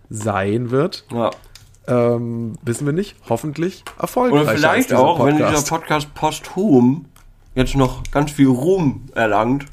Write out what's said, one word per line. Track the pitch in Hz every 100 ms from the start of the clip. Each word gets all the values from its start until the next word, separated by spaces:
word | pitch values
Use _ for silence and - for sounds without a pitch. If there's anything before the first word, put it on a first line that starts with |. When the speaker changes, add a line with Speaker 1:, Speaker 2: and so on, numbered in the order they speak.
| -
Speaker 1:
sein | 107 107 98 101 113 120
wird, | 131 170 - -
Speaker 2:
Ja. | 117 110 - - - - - -
Speaker 1:
ähm, | 123 120 120 117 117 113 110
wissen | 120 117 147
wir |
nicht. | 160 208 - -
Hoffentlich | 143 156 143 175 - - -
erfolgreicher | - 127 247 147
Speaker 2:
Oder | 147
vielleicht | 127 156 214
Speaker 1:
als | 254
dieser | -
Speaker 2:
auch, | 143 165 127
wenn | 151
dieser | 104
Speaker 1:
Podcast. | 151 -
Speaker 2:
Podcast | 165 - 151 147
posthum | - 156 151 - 185 214 131 123 156 - - - - _ 131
jetzt | 127 139
noch | 127 - -
ganz | 139 147
viel | - 135
Ruhm | 123 160 190 143 104 - -
erlangt, | 113 101 113 139 143